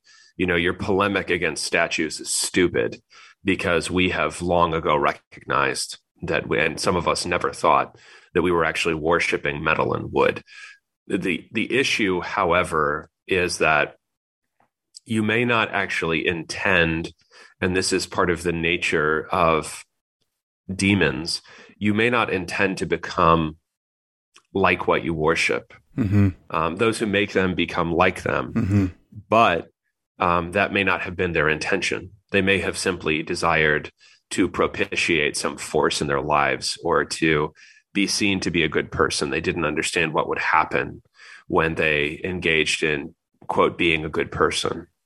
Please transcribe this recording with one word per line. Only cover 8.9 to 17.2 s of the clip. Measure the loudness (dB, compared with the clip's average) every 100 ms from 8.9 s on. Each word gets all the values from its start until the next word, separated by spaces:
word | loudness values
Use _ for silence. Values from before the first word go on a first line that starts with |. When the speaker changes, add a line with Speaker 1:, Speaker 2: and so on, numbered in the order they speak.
Speaker 1:
worshiping | -2 0 0 2 -2 -2 -2
metal | 0 2 2
and | 0 -2
wood. | 2 2 0 -8 -20 -20 -20 _ _ -6
The, | -4 -2 -4 -6
the | -6 -2 0
issue, | 0 0 0 -2
however, | -4 -2 2 2 2 0 0 -2 -8 _ -4
is | 0 0 0
that | 2 4 0 -6 _ _ _ _ _ _ _ _ _ -18
you | -4 -2
may | 2 2
not | 2 2 2
actually | 0 -2 -2 0 0
intend, | 0 -2 -6 -2 2 4 4 2 -4 -12